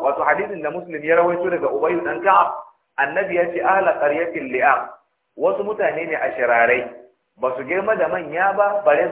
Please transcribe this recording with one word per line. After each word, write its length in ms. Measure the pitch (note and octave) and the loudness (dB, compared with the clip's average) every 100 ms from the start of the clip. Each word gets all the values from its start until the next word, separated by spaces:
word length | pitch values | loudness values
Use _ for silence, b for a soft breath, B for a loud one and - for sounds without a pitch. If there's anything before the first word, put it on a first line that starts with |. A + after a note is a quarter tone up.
wato 200 | B2+ C#3+ | -2 0
hadisin 400 | D3+ D3 D3 F#3+ | 2 0 -2 -6
da 80 | D3+ | -8
Muslim 320 | D#3+ F3 D#3 | -8 -10 -8
ya 140 | D3+ E3+ | 2 4
rawaito 340 | F3 F3 F3+ | 4 0 -2
daga 180 | E3+ C#3 | -2 -2
Ubayy 280 | C#3 E3+ F3 | 0 0 0
dan 160 | D3 D3+ | -4 -2
Ka'ab, 320 | F#3+ F#3 - - - _ _ - | 4 4 4 -2 -12 _ _ -4
Annabi 380 | C#3 E3+ F#3+ F3 | -2 -2 -2 -2
ya 100 | E3+ | -2
ce 120 | E3+ | -2
ahla 320 | F3+ F#3+ F3 D3 | 0 2 2 2
qaryatil 540 | D3 D3+ E3+ E3 C3 | 0 0 -2 -6 -6
li'am, 380 | B2+ D3 B2+ - - _ _ _ - | 0 2 2 -2 -14 _ _ _ -2
wasu 280 | D#3 G3 | -2 0
mutane 420 | G3+ G#3+ F3+ D#3 E3 | -4 -2 -2 -2 -4
ne 80 | |
a 160 | D#3 C3 - | -4 -4 -2
shirarai, 480 | B2 A#2 A#2 B2+ B2 - - _ _ _ | 2 4 4 2 -2 -12 -20 _ _ _
ba 140 | B2+ C3 | -4 -4
su 80 | |
girma 320 | C#3+ F3+ G3+ G#3+ | -4 -4 -2 0
da 120 | D#3+ | 0
manya 440 | F3+ D#3 D#3 G3 | -2 -6 -2 0
ba, 300 | G3 G3+ G3+ | 2 0 2
bare 260 | D#3 D3+ F3 | 4 4 2